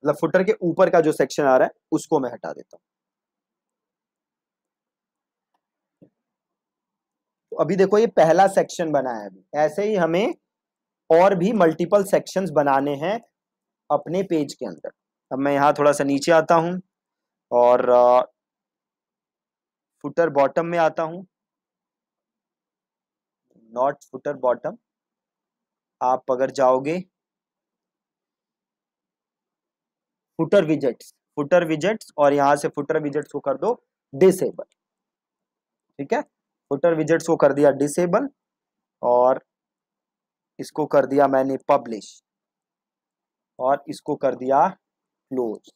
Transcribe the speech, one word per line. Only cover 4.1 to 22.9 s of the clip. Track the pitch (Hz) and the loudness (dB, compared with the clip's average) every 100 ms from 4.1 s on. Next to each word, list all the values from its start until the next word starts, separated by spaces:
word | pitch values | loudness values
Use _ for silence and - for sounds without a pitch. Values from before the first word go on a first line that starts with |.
| _ _ _ _ _ _ _ _ _ _ _ _ _ _ _ _ _ _ _ _ _ _ _ _ _ _ _ _ _ _ _ _ _ _ | _ _ _ _ _ _ _ _ _ _ _ _ _ _ _ _ _ _ _ _ _ _ _ _ _ _ _ _ _ _ _ _ _ _
तो | - | -6
अभी | 151 165 | -4 0
देखो | 190 208 | 0 2
ये | 226 | 0
पहला | - 160 165 196 | 2 4 4 4
section | 190 156 - 165 | 2 -2 -4 -4
बना | 147 131 | -2 -4
है, | 113 101 | -8 -12
अभी | 95 _ 147 | -18 _ -2
ऐसे | 151 151 | -2 -2
ही | 208 208 | -4 -2
हमें | 160 170 247 339 _ _ _ _ _ _ _ | 0 0 -2 -6 _ _ _ _ _ _ _
और | 165 190 | 4 6
भी | 190 180 | 4 0
multiple | 226 170 160 170 202 196 | 2 2 2 0 0 2
sections | 160 - 185 190 | -2 -2 -6 -2
बनाने | 147 143 135 143 139 | 0 2 0 -2 -6
हैं | 165 226 _ _ _ _ _ _ _ | -6 -8 _ _ _ _ _ _ _
अपने | 147 - 175 | -4 -2 -6
page | 196 160 139 | -2 -4 -4
के | - 113 | -8 -14
अंदर। | - - _ _ _ _ | -14 -18 _ _ _ _
अब | 131 | -4
मैं | 139 | -2
यहाँ | 143 143 147 | 2 2 4
थोड़ा | 147 | 2
सा | 143 | 2
नीचे | 139 139 139 | -2 -2 2
आता | 165 156 170 | 2 4 0
हूँ | 165 185 - _ _ _ _ _ _ | 0 -8 -12 _ _ _ _ _ _
और, | 120 123 123 123 | 2 4 4 4
अ, | 123 123 123 - _ _ _ _ _ _ _ _ _ _ _ _ _ _ _ _ _ | 4 6 4 0 _ _ _ _ _ _ _ _ _ _ _ _ _ _ _ _ _
फुटर | 147 143 165 | -10 -2 0
बॉटम | 143 139 151 165 | 2 0 0 -4
में | 170 | 0
आता | 160 156 | 0 0
हूँ, | 160 175 190 _ _ _ _ _ _ _ _ _ _ _ _ _ _ _ _ | -8 -8 -18 _ _ _ _ _ _ _ _ _ _ _ _ _ _ _ _